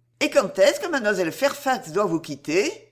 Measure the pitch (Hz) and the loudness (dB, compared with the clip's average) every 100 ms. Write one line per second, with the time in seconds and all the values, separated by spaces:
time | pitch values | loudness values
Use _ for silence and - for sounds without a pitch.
0 | _ - 294 285 202 - 214 - 349 285 | _ -4 0 2 2 4 4 4 -2 -2
1 | 214 190 165 - 277 - 269 254 165 165 | 0 0 -2 0 -2 -2 -2 -2 -2 -2
2 | 208 165 156 139 - 165 285 415 - | 0 -2 -4 -10 -2 0 0 -4 -14